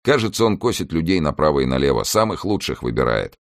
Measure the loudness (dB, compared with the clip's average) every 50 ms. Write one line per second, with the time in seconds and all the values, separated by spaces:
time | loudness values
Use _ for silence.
0 | 0 0 2 2 2 0 0 2 2 2 2 2 0 -2 -2 -2 -4 -2 -2 -2
1 | 0 2 0 0 0 0 0 2 2 2 2 2 0 0 0 2 2 2 2 0
2 | -2 0 0 0 0 0 -2 -4 -4 -2 -2 -2 -2 -4 -6 -6 -6 -4 -2 0
3 | 0 0 0 -2 -2 -6 -10 _ _ _